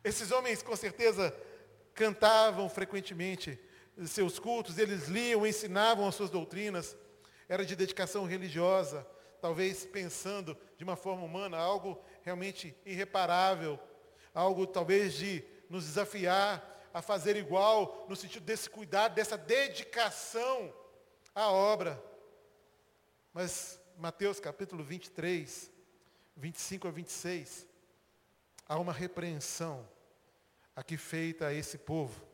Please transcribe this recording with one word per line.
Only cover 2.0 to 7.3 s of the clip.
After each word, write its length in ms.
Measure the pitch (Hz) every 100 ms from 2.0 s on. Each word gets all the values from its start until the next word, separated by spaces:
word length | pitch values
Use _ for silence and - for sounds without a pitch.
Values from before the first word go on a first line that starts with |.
| 220 196 214 220 220 190 196
frequentemente 920 | - 185 196 190 170 180 185 160 127 - - - - 165
seus 320 | - 180 -
cultos, 380 | 226 240 208 170
eles 320 | 214 196 143
liam, 360 | 202 240 226 214
ensinavam 640 | 214 214 190 220 202 202
as 80 | -
suas 140 | 190
doutrinas. 640 | 170 160 175 208 180 - - - - -